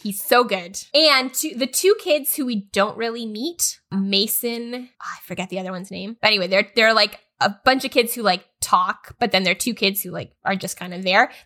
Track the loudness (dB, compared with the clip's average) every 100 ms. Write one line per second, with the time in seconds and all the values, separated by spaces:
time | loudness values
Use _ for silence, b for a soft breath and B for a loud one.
0 | -10 -8 2 2 2 -2 -8 -14 -2 2
1 | 4 4 0 -4 -6 -4 -4 2 2 2
2 | 2 0 0 -4 -4 -4 -2 0 0 -2
3 | -6 -6 -8 -8 -8 -4 -4 -6 _ -4
4 | 0 0 0 -2 -4 -6 -8 -10 -12 -14
5 | -14 -12 -10 -10 -8 -8 -8 -10 -10 -12
6 | -12 -2 0 2 2 0 2 4 4 6
7 | 2 -2 _ -2 -2 2 2 2 2 0
8 | 0 0 0 0 -4 _ 0 2 2 -4
9 | -12 -4 0 2 2 0 -2 -2 -2 -2
10 | -6 -10 -12 _ -4 -4 -6 -10 -10 -6
11 | 2 4 2 B